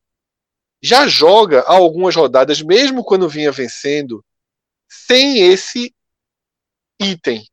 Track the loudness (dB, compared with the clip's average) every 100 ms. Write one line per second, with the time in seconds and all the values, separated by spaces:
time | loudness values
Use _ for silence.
0 | _ _ _ _ _ _ _ _ 0 2
1 | 2 2 4 4 4 0 2 2 2 0
2 | -2 0 0 2 0 -2 0 0 0 -4
3 | -2 -2 -2 -4 -6 -4 -10 -8 -8 -6
4 | -8 -14 _ _ _ _ _ _ _ -20
5 | 0 0 2 2 2 2 -2 -10 -10 _
6 | _ _ _ _ _ _ _ _ _ _
7 | -8 -6 -6 -6 -12